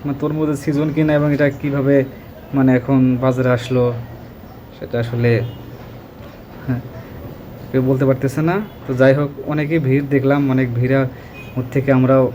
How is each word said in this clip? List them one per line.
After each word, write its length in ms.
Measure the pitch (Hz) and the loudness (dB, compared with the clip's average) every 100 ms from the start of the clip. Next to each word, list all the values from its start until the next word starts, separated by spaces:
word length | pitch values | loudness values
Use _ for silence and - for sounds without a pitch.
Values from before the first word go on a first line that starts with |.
মানে 120 | 143 139 | -6 -4
তরমুজের 380 | 151 151 151 143 | -2 -2 -2 -2
সিজন 240 | 151 143 156 | -2 0 0
কিনা 200 | 143 156 | 0 2
এবং 160 | 151 147 | 2 2
এটা 140 | 143 147 139 | 2 2 0
কিভাবে, 340 | 147 139 135 139 131 - - - - | -4 0 4 4 2 -6 -18 -20 -6
মানে, 180 | 139 131 127 | 2 4 4
এখন 200 | 120 135 127 127 | 4 4 4 4
বাজারে 280 | 131 127 127 | 2 2 2
আসলো 340 | 123 120 127 123 117 117 - - - - - - | 2 0 0 0 -2 -10 -16 -18 -20 -20 -20 -20
সেটা 220 | - - 117 | -16 -8 -4
আসলে, 320 | 117 120 120 117 - - - - - - - - - - - - | -4 0 2 2 0 -8 -16 -16 -16 -18 -18 -20 -20 -18 -18 -14
হ্যাঁ, 200 | - 123 - - - - - - - - - | -6 -6 -6 -14 -16 -16 -16 -16 -16 -16 -4
কেউ 140 | 135 131 | -2 2
বলতে 140 | 135 135 | 2 2
পারতেছে 360 | 131 139 143 | 2 0 0
না। 140 | 160 185 214 - | 0 0 -4 -12
তো 100 | - | -8
যাই 200 | 131 131 139 | 4 6 6
হোক, 140 | 147 - - | 2 -4 -6
অনেকেই 340 | 151 147 165 | -4 0 0
ভিড় 260 | 135 131 143 | 2 2 2
দেখলাম, 280 | 139 131 139 139 | 2 2 2 2
অনেক 160 | 131 131 | 2 0
ভিড়ের 320 | 120 123 135 131 - - - - | 0 0 2 0 -4 -18 -16 -10
মধ্যে 220 | - 123 | -8 -4
থেকে 160 | 139 127 | -2 2
আমরাও 320 | 131 131 135 127 | 4 6 4 4